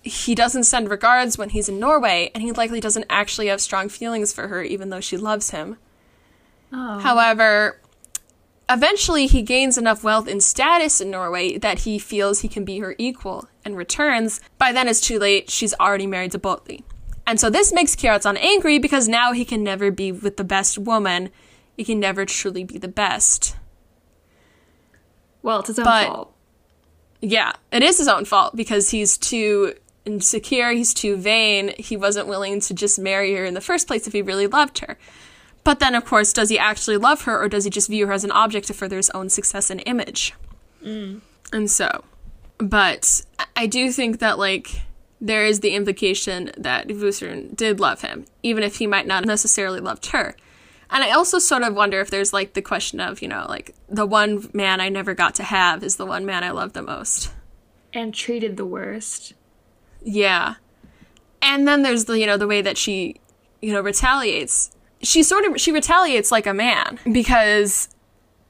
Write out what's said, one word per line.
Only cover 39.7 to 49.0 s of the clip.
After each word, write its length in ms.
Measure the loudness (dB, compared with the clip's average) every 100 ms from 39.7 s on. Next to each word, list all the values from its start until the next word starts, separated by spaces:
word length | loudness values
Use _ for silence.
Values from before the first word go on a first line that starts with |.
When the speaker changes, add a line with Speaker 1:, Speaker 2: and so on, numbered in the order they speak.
Speaker 1:
and 120 | -4
image? 480 | -4 -4 -4 -6 -6 -8 -16 -20 _ _
Speaker 2:
Mm. 380 | -12 -12 -12 -14 -18 _ -8
Speaker 1:
And 180 | -4 0
so, 320 | 0 -2 -4 -10 -20 -20 -20 -20 -8
but 680 | 0 2 2 2 0 0 -2 -10 -6
I 120 | -2 -2
do 260 | 0 0
think 280 | 0 -2 0
that, 180 | 0 0
like, 420 | 0 -2 -4 -8 -8 -12 -20 _
there 240 | -2 2
is 160 | 2 2
the 140 | 2
implication 760 | 0 0 0 0 0 -4 -6 -8 -8
that 320 | -4 -4 -4
Gudrun 640 | -4 -2 -2 -6 -10 -12
did 240 | -4 -2 2
love 220 | 0 0
him, 240 | -6 -12 -16 _
even 200 | -4 -2
if 140 | -2 -2
he 100 | 0
might 200 | 0